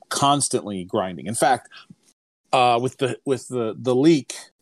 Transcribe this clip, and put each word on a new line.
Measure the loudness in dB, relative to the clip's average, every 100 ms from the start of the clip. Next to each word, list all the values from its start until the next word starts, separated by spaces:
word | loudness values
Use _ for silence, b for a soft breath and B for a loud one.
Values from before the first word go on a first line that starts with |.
| _
constantly | -2 2 2 0 -4 -6 -8 -4
grinding. | -4 -4 -6 -10
In | -2
fact, | 0 0 -4 B B -20 _ _ _ _ _
uh, | 2 4 2
with | 0 -2
the, | -4 -4 -4
with | -4 -4
the, | -4 -4 -4
the | 0 4
leak, | 6 4 2 -12 -20 _